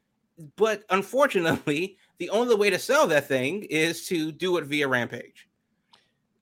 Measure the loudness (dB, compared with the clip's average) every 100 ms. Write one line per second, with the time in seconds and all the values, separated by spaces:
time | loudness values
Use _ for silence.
0 | _ _ _ -20 -10 0 0 0 0 -2
1 | 0 2 2 2 0 0 -2 -2 -4 -8
2 | _ -12 -4 0 2 2 2 0 2 2
3 | 4 2 2 0 -2 -4 -4 0 0 -2
4 | -4 -4 -4 -4 -2 -2 -2 -2 0 0
5 | -2 -8 -16 -20 -20 _ _ _ _ _
6 | _ _ _ _